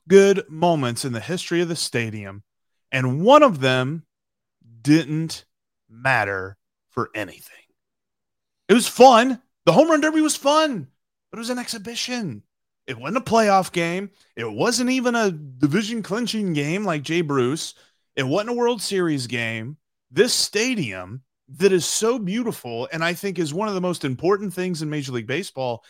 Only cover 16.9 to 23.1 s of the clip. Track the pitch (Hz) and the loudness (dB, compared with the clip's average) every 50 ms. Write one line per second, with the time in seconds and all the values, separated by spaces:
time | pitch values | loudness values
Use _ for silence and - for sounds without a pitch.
16.9 | 160 151 135 151 160 175 175 143 139 135 120 123 151 160 - - - _ _ _ | -4 -4 -4 -4 -2 -2 -2 0 0 0 0 0 -2 -4 -6 -10 -14 _ _ _
17.9 | _ _ _ _ _ - 135 131 147 202 208 233 247 240 240 233 247 208 - - | _ _ _ _ _ -4 -2 0 0 -2 -2 -2 -2 0 0 0 0 -2 -4 -4
18.9 | 202 190 180 165 151 139 123 113 120 120 117 113 113 113 110 127 151 - _ _ | -2 -2 0 0 -2 -4 -4 -6 -6 -4 -4 -4 -6 -6 -8 -10 -12 -16 _ _
19.9 | _ _ _ _ 123 151 226 240 - - - - - 202 226 262 254 214 147 107 | _ _ _ _ 0 2 2 2 2 0 -2 -2 -2 -2 -2 0 -2 -2 -4 -4
20.9 | 95 92 92 92 113 131 - _ _ _ _ - 135 139 185 202 190 180 - - | -6 -8 -10 -12 -14 -16 -16 _ _ _ _ -20 -2 0 2 4 4 2 2 0
21.9 | - - 214 226 254 254 208 175 196 240 247 233 - - - 120 117 117 131 - | -2 0 0 0 0 0 -2 -4 -2 -2 -2 -4 -6 -8 -10 -8 -6 -6 -6 -6
22.9 | 165 160 165 170 | -4 -2 -2 -2